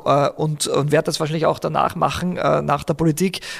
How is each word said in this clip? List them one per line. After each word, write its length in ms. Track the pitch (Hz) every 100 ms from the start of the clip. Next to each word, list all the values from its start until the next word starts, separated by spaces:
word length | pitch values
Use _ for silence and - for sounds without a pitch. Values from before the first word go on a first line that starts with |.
| -
äh, 240 | 139 143
und, 360 | - 156 147 -
und 260 | 139 143
werd 160 | 147 165
das 100 | 165
wahrscheinlich 260 | 156 160 151
auch 140 | 156
danach 360 | 160 151 - 170
machen, 420 | 151 - 180 180
äh, 240 | 147 151
nach 240 | 147 143 -
der 80 |
Politik, 480 | 156 165 151 185 185 -